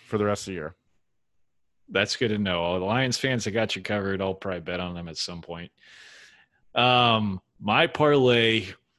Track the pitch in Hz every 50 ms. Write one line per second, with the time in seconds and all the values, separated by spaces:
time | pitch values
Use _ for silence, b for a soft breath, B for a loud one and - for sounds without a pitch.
0 | B - - 107 104 104 104 - - 98 95 85 76 78 - _ _ _ _ _
1 | _ _ _ _ _ _ _ _ _ _ _ _ _ _ _ _ _ - - 98
2 | 101 - - - 131 110 107 104 104 95 90 87 85 87 90 92 90 98 113 127
3 | 131 127 120 - - 135 127 117 101 110 98 113 113 - - 101 90 - 104 104
4 | 98 98 98 95 98 95 92 - - 98 92 87 80 85 87 90 90 87 87 87
5 | 85 85 80 - - - 87 85 82 - 85 85 87 - _ b b b b b
6 | b b b b b b b b b b b b b _ - 120 123 123 123 123
7 | 123 120 113 110 107 104 95 92 - _ _ _ 104 101 110 139 170 165 - -
8 | 151 147 147 139 127 123 120 117 113 113 113 113 101 95 - - _ _ _